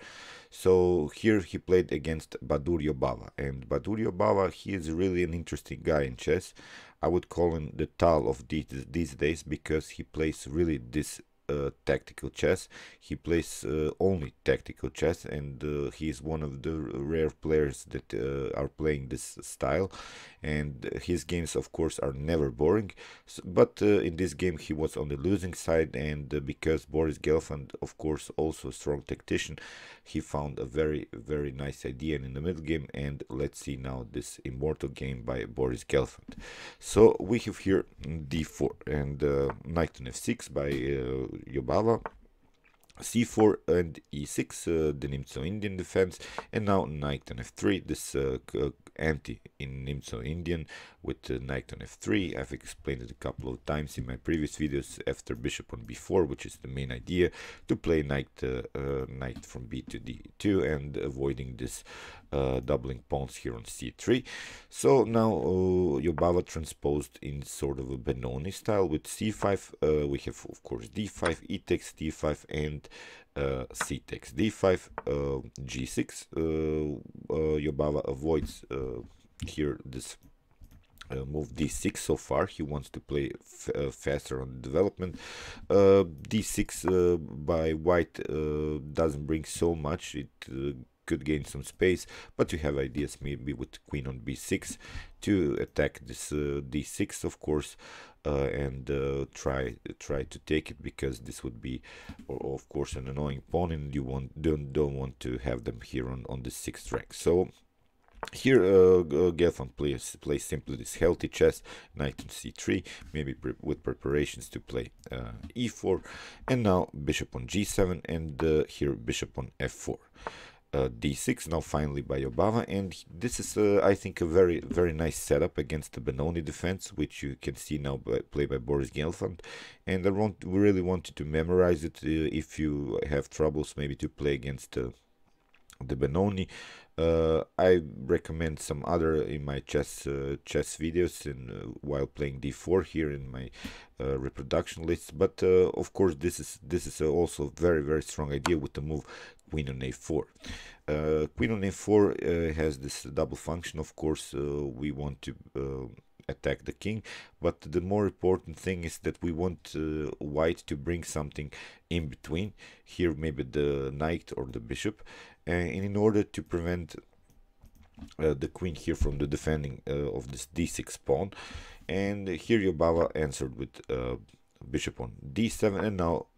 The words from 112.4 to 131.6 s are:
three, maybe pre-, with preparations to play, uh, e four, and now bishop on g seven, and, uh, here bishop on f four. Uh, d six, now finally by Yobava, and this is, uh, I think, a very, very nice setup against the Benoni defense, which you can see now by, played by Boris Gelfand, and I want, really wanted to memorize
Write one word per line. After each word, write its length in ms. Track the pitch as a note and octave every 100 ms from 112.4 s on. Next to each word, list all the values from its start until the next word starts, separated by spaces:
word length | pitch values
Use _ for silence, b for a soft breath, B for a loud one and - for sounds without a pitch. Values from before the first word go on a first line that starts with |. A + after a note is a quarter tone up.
| A#1 -
three, 280 | - G2+ - B -
maybe 220 | D#2 C#2
pre-, 220 | B1+ B1+ B1+
with 240 | D2 C#2+
preparations 640 | - B1+ C#2 D2 D2 B1 -
to 140 | -
play, 300 | - B1 A#1 - -
uh, 220 | B1+ A#1 A1+ -
e 140 | A#2 A#2
four, 340 | - F#2+ F2+ - B B B -
and 160 | B2+
now 240 | G#2+ F#2 - D2
bishop 320 | C#2+ D2 - B1+
on 100 | A2+
g 200 | F#2+ G2+
seven, 360 | - F#2 F2 -
and, 360 | E2 D#2+ C2+
uh, 220 | D#2+ D2+ -
here 240 | - C#2+
bishop 440 | A1 A1+ C#2 - -
on 140 | B1 -
f 140 | C2
four. 260 | - - - _ B B B B B _ C#2+
Uh, 140 | C2 A1+
d 160 | D2
six, 340 | C2+ - - D#2
now 120 | D#2+
finally 420 | - D2+ D2+ C#2
by 180 | C2 C2+
Yobava, 460 | C2+ B1 G2+ A#2 -
and 280 | G2 F#2+ - -
this 320 | F2 A#2+ -
is, 160 | G2 G#2
uh, 220 | G#2 G2+
I 100 | G2
think, 280 | G2 F#2+ -
a 40 | E2+
very, 340 | F2 F2+ E2
very 320 | - F2 F2
nice 280 | D#2 D#2+ -
setup 400 | - C#2+ E2+ -
against 340 | C#2+ D#2 -
the 80 | -
Benoni 400 | A#1+ C2 D#2 E2+
defense, 500 | D2+ - F2+ F#2+ -
which 300 | - D2 -
you 140 | C#2+ C2
can 160 | - C2
see 220 | - D2+
now 200 | C#2 C2+
by, 240 | - B1 -
played 180 | C#2+ C#2
by 80 | C2
Boris 320 | A#1+ C#2+ C2
Gelfand, 520 | C#2+ D#2 - - - - B B B -
and 180 | F#2
I 60 | F#2+
want, 280 | G2 G#2+ -
really 380 | F2+ F#2+ G#2 F#2+
wanted 340 | F2+ F#2 - -
to 80 | D2+
memorize 580 | D#2 E2 F2+